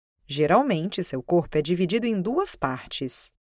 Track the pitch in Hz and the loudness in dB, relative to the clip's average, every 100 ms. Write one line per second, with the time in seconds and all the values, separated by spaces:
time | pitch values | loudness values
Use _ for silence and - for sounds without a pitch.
0 | _ _ - 143 151 202 285 170 180 - | _ _ -6 0 4 4 4 0 -2 -2
1 | 175 131 - 175 - 156 151 175 180 226 | -2 -4 0 2 2 0 0 0 0 0
2 | 233 208 185 285 392 - 131 127 - - | 0 -2 0 0 0 -2 -4 -4 -8 -6
3 | 131 - - _ | -2 -2 -4 _